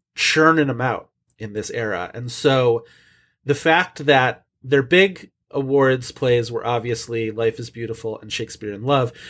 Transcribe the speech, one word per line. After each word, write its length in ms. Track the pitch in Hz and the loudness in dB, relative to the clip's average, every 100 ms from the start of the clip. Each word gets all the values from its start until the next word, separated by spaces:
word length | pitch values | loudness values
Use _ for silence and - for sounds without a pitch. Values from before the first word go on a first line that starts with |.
| _ - | _ -4
churning 540 | - 156 160 160 139 | 0 4 4 4 2
'em 100 | 123 | 0
out 300 | 127 107 - _ _ - | -2 -4 -8 _ _ -16
in 140 | 110 | -10
this 180 | 104 - | -8 -6
era. 400 | - 107 92 90 | -6 -4 -4 -6
And 180 | 117 123 | -10 -10
so 540 | - 147 131 123 117 - _ _ _ _ _ - | -2 2 4 2 0 -4 _ _ _ _ _ -4
the 100 | 139 | 0
fact 500 | 160 165 180 - 147 | 4 4 2 -4 2
that 400 | 135 127 - _ _ | 4 4 -2 _ _
their 220 | 127 139 | 0 0
big 480 | 123 180 196 180 - _ _ | 4 4 4 0 -20 _ _
awards 640 | 139 135 139 131 127 123 | -6 0 2 4 2 -4
plays 400 | - 131 120 113 | -4 0 0 0
were 120 | 117 | -6
obviously 680 | 117 120 120 113 - 117 110 | -4 -4 -4 -6 -4 -4 -4
Life 280 | 107 117 110 | -2 -2 -2
is 120 | 120 | -12
Beautiful 480 | 120 113 110 113 107 | -10 -10 -8 -8 -10
and 100 | 107 | -10
Shakespeare 400 | - 113 - 107 | -8 -8 -10 -10
in 120 | 101 | -6
Love, 280 | 120 143 120 - | 0 0 0 -4